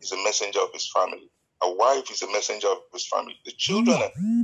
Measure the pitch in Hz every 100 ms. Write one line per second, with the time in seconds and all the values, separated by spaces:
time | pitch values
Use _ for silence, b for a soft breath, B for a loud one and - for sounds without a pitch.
0 | - 190 - 202 101 196 92 - - -
1 | 92 76 - _ _ _ 90 90 120 135
2 | 131 107 92 104 - 104 98 95 - 90
3 | - 101 - - - - - 202 233 -
4 | - - 202 233